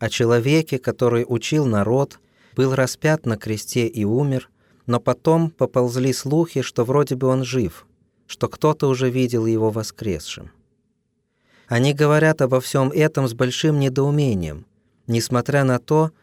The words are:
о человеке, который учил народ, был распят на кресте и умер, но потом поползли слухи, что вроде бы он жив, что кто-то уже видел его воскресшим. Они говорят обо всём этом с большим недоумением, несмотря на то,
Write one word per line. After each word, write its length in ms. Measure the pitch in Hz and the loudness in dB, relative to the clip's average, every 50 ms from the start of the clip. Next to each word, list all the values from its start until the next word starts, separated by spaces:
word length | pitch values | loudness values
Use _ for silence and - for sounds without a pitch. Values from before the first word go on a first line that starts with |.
о 80 | 113 107 | -6 -6
человеке, 720 | - - 120 117 117 120 117 135 151 160 160 - 143 127 | -2 0 2 2 2 2 2 2 2 2 2 0 -4 -6
который 440 | - 123 110 - 131 120 120 117 123 | -4 -4 -4 0 0 2 2 0 0
учил 420 | - 127 113 - - 151 156 147 | -2 -4 -4 -2 -2 -2 0 0
народ, 520 | 127 110 101 101 107 120 135 139 - - - _ _ _ _ _ _ - | 0 0 0 0 0 0 0 0 -2 -6 -20 _ _ _ _ _ _ -2
был 160 | - 131 131 131 | 0 0 0 2
распят 500 | 131 131 123 - - - 156 156 151 - | 0 0 -2 -2 -2 0 0 0 0 0
на 100 | 120 110 | -4 -4
кресте 520 | 104 - 110 110 104 - - - 127 117 113 | -4 -4 -6 -6 -6 -6 -4 -2 -2 -2 -2
и 160 | - 113 104 | -2 -2 -2
умер, 440 | 101 113 131 147 143 135 127 - _ _ _ _ _ _ _ _ | 0 0 0 0 0 -2 -4 -6 _ _ _ _ _ _ _ _
но 140 | - 120 120 | -2 -2 -2
потом 500 | - - 123 - - 160 160 165 165 160 | 0 0 -2 0 2 2 2 2 2 0
поползли 640 | - - - - - 131 123 123 117 127 127 135 123 | 0 -2 -2 0 2 0 0 0 0 0 0 0 -2
слухи, 500 | - - 143 151 160 165 165 - 139 123 | -2 -2 -2 0 0 0 0 -2 -4 -4
что 220 | - - - 117 | -4 -2 -4 -2
вроде 320 | 120 131 147 143 - 135 | 0 2 0 2 0 -2
бы 100 | 127 135 | -2 0
он 160 | 131 131 131 131 | 0 0 0 -2
жив, 420 | 120 127 131 110 85 - - - _ _ _ _ _ _ _ _ _ | -2 -2 -2 -2 -2 -4 -8 -20 _ _ _ _ _ _ _ _ _
что 200 | - - - - | -8 -6 -6 -6
кто-то 400 | - - - 156 151 - 147 139 | -6 0 0 0 0 2 0 0
уже 220 | 131 127 131 127 | 0 0 0 -2
видел 340 | 123 131 127 120 120 117 110 | 0 0 -2 0 0 0 0
его 260 | 113 113 110 110 110 104 | 0 0 2 0 0 0
воскресшим. 800 | 113 107 - - - 110 110 87 73 - - - - - - _ _ _ _ _ _ _ _ _ _ _ _ _ _ _ _ _ _ _ _ _ _ _ | -2 -6 -8 -10 -8 -6 -6 -6 -6 -6 -12 -14 -14 -16 -20 _ _ _ _ _ _ _ _ _ _ _ _ _ _ _ _ _ _ _ _ _ _ _
Они 260 | - 123 117 127 143 143 | -4 0 2 2 2 2
говорят 500 | 139 151 147 151 151 156 156 156 - 143 | 2 2 4 4 4 4 4 2 2 0
обо 180 | 123 131 127 | 2 2 0
всём 320 | 127 - - 139 135 131 147 | -2 0 -2 0 0 0 2
этом 340 | 180 151 151 - 151 135 | 2 0 2 2 0 -2
с 80 | 120 113 | -2 0
большим 460 | 120 131 127 123 - - 156 151 143 | -2 -2 -2 -2 0 0 0 2 2
недоумением, 840 | 139 135 127 139 135 143 147 151 147 131 107 92 85 78 73 76 - _ _ _ _ _ _ _ _ - | 0 0 0 0 0 0 0 0 0 0 0 -2 -2 -6 -8 -12 -16 _ _ _ _ _ _ _ _ -2
несмотря 560 | 117 117 113 - 123 120 120 - 139 143 135 | -2 -2 -2 0 -2 -2 -2 0 0 2 2
на 160 | 131 127 120 | 2 0 -2
то, 320 | - - 151 156 160 160 - _ | -2 0 0 2 0 0 -4 _